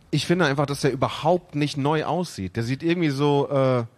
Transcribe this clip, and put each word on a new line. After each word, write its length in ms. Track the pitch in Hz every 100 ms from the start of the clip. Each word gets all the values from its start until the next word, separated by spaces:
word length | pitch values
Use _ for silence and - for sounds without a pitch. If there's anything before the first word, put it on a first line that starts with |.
| _
Ich 160 | 147 -
finde 180 | 180
einfach, 220 | 151 139 143
dass 160 | 139
der 100 | 143
überhaupt 600 | 127 123 - 151 180 -
nicht 240 | 143 147 143
neu 260 | 143 156
aussieht. 520 | - 160 175 - 92 113
Der 80 |
sieht 180 | 117 135
irgendwie 260 | 165 175 156
so, 380 | 135 147 143 139
äh, 340 | 139 131 127 113